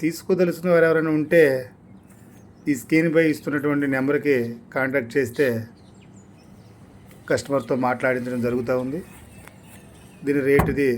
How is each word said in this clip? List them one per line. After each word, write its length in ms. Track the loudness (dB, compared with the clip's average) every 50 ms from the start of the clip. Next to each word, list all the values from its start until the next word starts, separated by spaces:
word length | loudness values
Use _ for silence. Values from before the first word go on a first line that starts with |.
తీసుకోదలుచుకున్న 720 | -4 -4 -4 -4 -2 -2 0 2 2 0 0 -2 0 2 4
వారు 120 | 4 4
ఎవరైనా 240 | 4 4 2 2 0 0 0
ఉంటే, 220 | 0 4 6 6 6 6 4 0 -4 -8 -16 -20 -20 -20 -20 -20 -20 -20 -20 -20 -20 -20 -20 -20 -20 -20 -20 -10 -4 -4
ఈ 40 | -4 -4
స్క్రీన్పై 420 | -2 0 2 2 2 4 2 2 2 2 0
ఇస్తున్నటువంటి 540 | -2 -4 -6 -4 -4 -2 -2 -2 -2 -2 -2 -2
నెంబర్కి 420 | -2 0 0 -2 0 0 0 0 0 0 -4 -8 -12 -14 -8 -4
కాంటాక్ట్ 400 | -4 -2 -2 -2 -4 -4 -2 -2
చేస్తే 300 | -2 -2 -2 -2 -2 0 0 0 -4 -6 -10 -16 -20 -20 -20 -20 -20 -20 -20 -20 -20 -20 -20 -20 -20 -20 -20 -20 -20 -20 -20 -20 -20 -20 -20 -20 -20 -20 -20 -20 -12 -4 -2
కస్టమర్తో 480 | -2 -2 -2 -2 -4 -4 -2 -2 -4 -2 0
మాట్లాడించడం 560 | -2 -2 0 0 -2 -2 -2 -4 -6 -6 -4 -2
జరుగుతూ 280 | -2 -2 -2 -2 -2 -2 -2 -4
ఉంది. 180 | -4 -8 -10 -10 -14 -20 -20 -20 -20 -20 -20 -20 -20 -20 -20 -20 -20 -20 -20 -20 -20 -20 -20 -20 -20 -18 -10 -4
దీని 180 | -2 -2 0 2 2
రేటుది 400 | 4 4 2 2 0 0 0 0 0